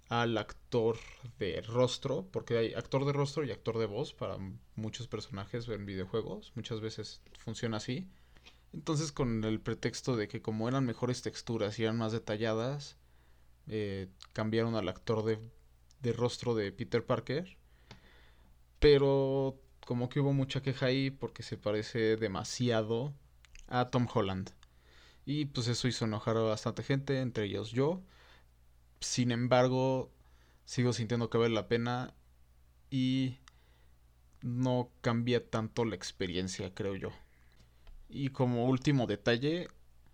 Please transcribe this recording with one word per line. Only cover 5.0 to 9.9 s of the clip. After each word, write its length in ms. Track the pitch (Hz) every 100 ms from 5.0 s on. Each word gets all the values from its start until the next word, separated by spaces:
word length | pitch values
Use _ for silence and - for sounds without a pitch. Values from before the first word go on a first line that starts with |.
| 117
personajes 600 | 107 - 98 98 120 113
en 160 | 107
videojuegos, 680 | 101 95 92 113 - 214 -
muchas 260 | 117 - 110
veces 400 | 110 110 104 - - -
funciona 400 | - 110 117 110
así. 300 | - 131 185 - - - - - -
Entonces, 380 | 165 156 151 156
con 320 | - 127 113
el 180 | 107 110
pretexto 560 | - 110 123